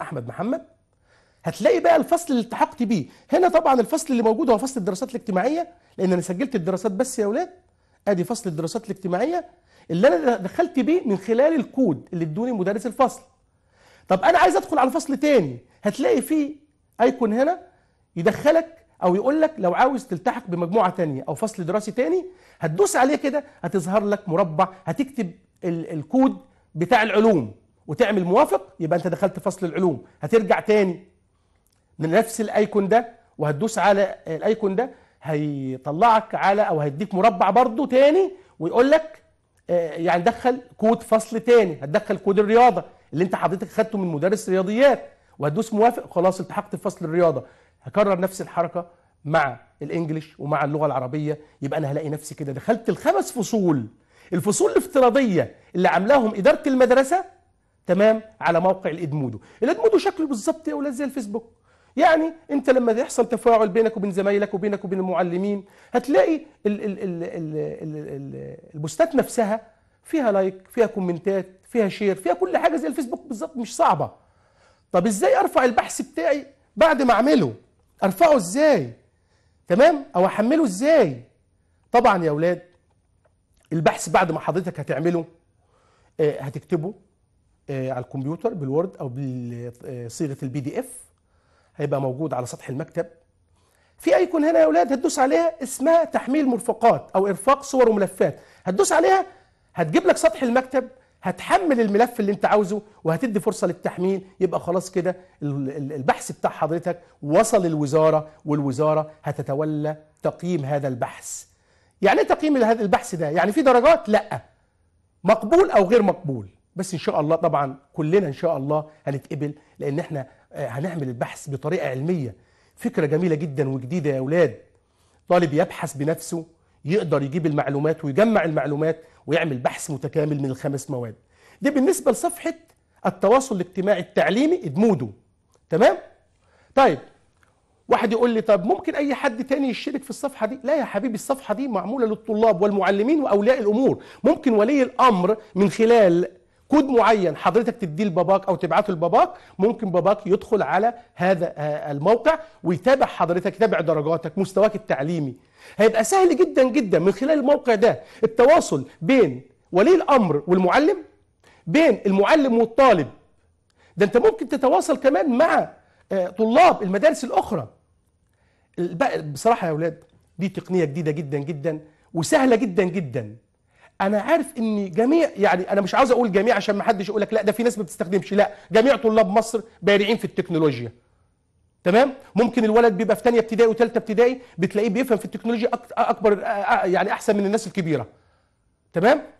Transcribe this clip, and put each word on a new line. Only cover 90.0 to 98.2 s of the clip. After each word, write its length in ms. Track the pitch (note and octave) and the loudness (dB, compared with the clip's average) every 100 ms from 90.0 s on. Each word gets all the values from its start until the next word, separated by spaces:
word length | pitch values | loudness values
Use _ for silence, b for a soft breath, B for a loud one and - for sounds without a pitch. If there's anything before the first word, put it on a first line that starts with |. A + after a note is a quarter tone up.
| A#2+ - D#3 C3+ | -12 -8 -8 -8
البي 160 | C3+ C#3 | -8 -8
دي 200 | C3 - | -8 -8
إف، 200 | C4 - - _ _ _ _ _ _ - | -10 -14 -20 _ _ _ _ _ _ -8
هيبقى 260 | D3 C#3 | -4 -4
موجود 320 | C3+ B2+ D#3 | -4 -6 -6
على 120 | B2+ B2 | -6 -8
سطح 240 | D#3 - | -12 -12
المكتب. 360 | C3+ D#3+ E3+ E3 _ _ _ _ _ _ _ _ _ | -10 -10 -8 -10 _ _ _ _ _ _ _ _ _
في 180 | - B4+ | 0 2
أيكون 280 | F4+ D#4+ D4+ | 2 0 2
هنا 140 | E4 | 4
يا 60 | D#4 | 4
أولاد 280 | D#4+ F4 | 4 0
هتدوس 260 | C4 D4+ C#4+ | 0 -2 0
عليها 440 | C4 E4 E4 D#4+ | 0 2 0 -2
اسمها 400 | B3+ - C#4+ E4+ | -10 -4 2 2
تحميل 440 | D#4+ B3+ - D4 C4 | 2 -4 -2 0 0
مرفقات 640 | A#3 - - A#3 D3+ - F#3+ | -2 -2 2 2 2 0 -2
أو 120 | G3+ | -2
إرفاق 360 | F#3 - C4+ | -2 0 0
صور 260 | - C4 A#3 | 0 2 4
وملفات، 500 | G#3 F#3 - | 4 0 0